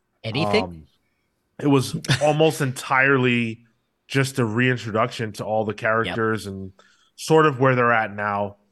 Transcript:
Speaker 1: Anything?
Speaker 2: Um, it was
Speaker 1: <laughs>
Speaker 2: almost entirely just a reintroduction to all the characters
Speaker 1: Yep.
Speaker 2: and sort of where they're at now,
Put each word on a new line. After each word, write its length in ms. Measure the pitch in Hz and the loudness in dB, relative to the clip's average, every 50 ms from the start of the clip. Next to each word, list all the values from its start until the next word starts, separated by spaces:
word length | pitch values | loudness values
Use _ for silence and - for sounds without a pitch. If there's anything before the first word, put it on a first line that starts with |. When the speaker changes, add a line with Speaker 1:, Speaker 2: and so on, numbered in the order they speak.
| _ _ _ _ - | _ _ _ _ -10
Speaker 1:
Anything? 400 | 113 110 139 - 101 104 107 92 | -6 -4 -2 0 0 0 -2 -2
Speaker 2:
Um, 220 | 90 85 80 73 _ _ _ _ _ _ _ _ _ _ _ _ _ _ - | -4 -10 -16 -20 _ _ _ _ _ _ _ _ _ _ _ _ _ _ -4
it 60 | - | 0
was 300 | 147 135 135 127 - - 165 - - | 2 2 2 0 -2 -6 -6 -2 -2
Speaker 1:
<laughs> 120 | 135 - | 0 2
Speaker 2:
almost 380 | 143 151 147 151 160 160 - - | 2 2 4 4 2 2 2 0
entirely 1000 | 147 131 127 - - - 135 131 135 139 139 131 123 127 120 120 117 113 113 - _ _ _ _ _ _ _ _ _ - | -4 -4 -4 -6 -4 0 2 2 4 4 4 4 4 2 2 0 -2 -4 -6 -10 _ _ _ _ _ _ _ _ _ -4
just 300 | - 135 131 131 - 135 | -2 0 0 0 0 -2
a 60 | 120 | -2
reintroduction 880 | 107 104 120 127 127 127 117 107 113 101 110 120 127 - - 117 107 | 0 0 0 2 2 0 -2 -4 -4 0 0 0 0 -2 -6 -8 -8
to 120 | 101 - 101 | -8 -8 -6
all 200 | 98 110 110 107 | -4 -2 -2 -2
the 100 | 107 104 | -4 -4
characters 720 | - 120 113 110 113 113 - 87 113 110 110 110 104 92 | -4 0 0 0 0 0 -2 -2 -2 -2 -2 -2 -4 -6
Speaker 1:
Yep. 80 | 101 98 | -8 -10
Speaker 2:
and 180 | 95 95 95 - _ _ _ _ _ _ _ _ | -12 -12 -14 -16 _ _ _ _ _ _ _ _
sort 280 | - - - 160 160 156 | -8 0 2 4 4 4
of 140 | 151 135 120 | 4 2 2
where 140 | 135 135 127 | 2 2 4
they're 180 | 123 120 117 | 4 4 4
at 220 | 117 110 110 101 104 | 4 2 0 -2 -4
now, 420 | 104 104 104 101 101 104 98 - _ _ _ | -4 -4 -2 -2 -2 -4 -6 -8 _ _ _